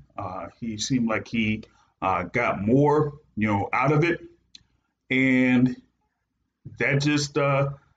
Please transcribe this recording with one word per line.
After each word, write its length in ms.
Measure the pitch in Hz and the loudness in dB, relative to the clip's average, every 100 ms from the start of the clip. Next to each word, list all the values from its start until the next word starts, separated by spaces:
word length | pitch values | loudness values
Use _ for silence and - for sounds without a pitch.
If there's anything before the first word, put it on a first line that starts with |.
| - - | -16 -12
Uh, 300 | 95 92 87 - | -10 -10 -12 -12
he 180 | 117 107 | -10 -8
seemed 320 | - 131 113 | -2 0 0
like 180 | 107 - | -2 -4
he, 360 | 117 107 107 - _ _ _ | -4 -2 -4 -8 _ _ _
uh, 220 | 95 90 | -2 -2
got 380 | 87 120 117 95 | -2 -2 -2 -2
more, 520 | 104 135 147 151 143 - _ - | 2 4 4 2 0 -4 _ -4
you 120 | 107 | -2
know, 200 | 104 - | 0 -2
out 180 | 107 135 | -2 2
of 140 | 151 170 | 2 2
it. 160 | - - - _ - _ _ _ _ - | -2 -8 -20 _ -20 _ _ _ _ -4
And 680 | 131 131 127 127 123 127 - - _ _ _ _ _ _ _ - - | 0 2 4 4 4 4 0 -14 _ _ _ _ _ _ _ -14 -4
that 240 | 120 139 | -2 0
just, 360 | 147 147 143 151 | 0 0 -2 -2
uh, 340 | 143 139 143 - _ | 0 0 -2 -6 _